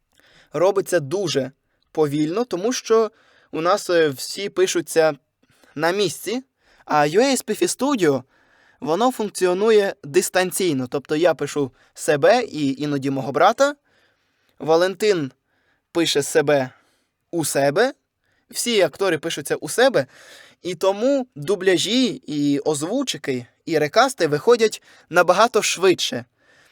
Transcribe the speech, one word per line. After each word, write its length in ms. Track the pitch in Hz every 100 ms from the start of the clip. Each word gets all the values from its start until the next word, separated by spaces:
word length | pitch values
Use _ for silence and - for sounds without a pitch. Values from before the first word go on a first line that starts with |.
| _ _ _ _ _
робиться 460 | 151 180 196 - 175
дуже 520 | 139 185 180 135 131 - _ _ _
повільно, 540 | - 151 147 151 190 240
тому 280 | 175 214
що 380 | 254 - 226 214 _ _ _ _
у 100 | -
нас, 280 | 170 202 -
е, 200 | 175 156
всі 400 | 131 - - 196
пишуться 640 | - 185 175 160 160 160 143 _ _ _ _ _ 139
на 160 | 160
місці, 520 | 196 185 - 180 240 - _ _ _ -
а 100 | 151
U 240 | 147 180
A 260 | 269 254 -
Spiffy 320 | 214 - -
Studio, 460 | 269 269 160 135 - _ _ _ _ -
воно 320 | 147 170 247
функціонує 840 | 247 208 - 180 180 220 214 196 -
дистанційно. 840 | 143 156 208 185 185 - 185 135 127
Тобто 280 | 143 - 156
я 180 | 175
пишу 380 | 151 147 147 135 _ _
себе 500 | - - 147 160 240
і 380 | 233 151 139 135
іноді 280 | 147 143 139
мого 220 | 135 127
брата, 440 | 143 180 233 277 294 _ _ _ _ _ _ _ -
Валентин 720 | 147 165 185 185 214 180 135 - _ _ _ _ _
пише 320 | 170 156 151
себе 460 | 139 165 147 143 127 - _ _ _ _ _
у 140 | 170 143
себе, 480 | 151 139 147 254 - _ _ _ _ _
всі 320 | - 240 220
актори 360 | 165 - 190 156
пишуться 380 | 165 160 143 -
у 140 | -
себе, 360 | - 262 185 147 - - - - _
І 140 | 175 180
тому 520 | 190 202 247 285 254 143
дубляжі, 840 | 147 196 185 175 175 240 247 - -
і 320 | 147 147 143
озвучки, 840 | 143 147 160 254 269 151 - 127 123 _ -
і 120 | 156
рекасти 500 | 147 220 262 - 160
виходять 540 | 147 - 233 220 - _ - -
набагато 520 | 165 175 180 226 214
швидше, 640 | - - 185 170 - 120 117 _ _ _ _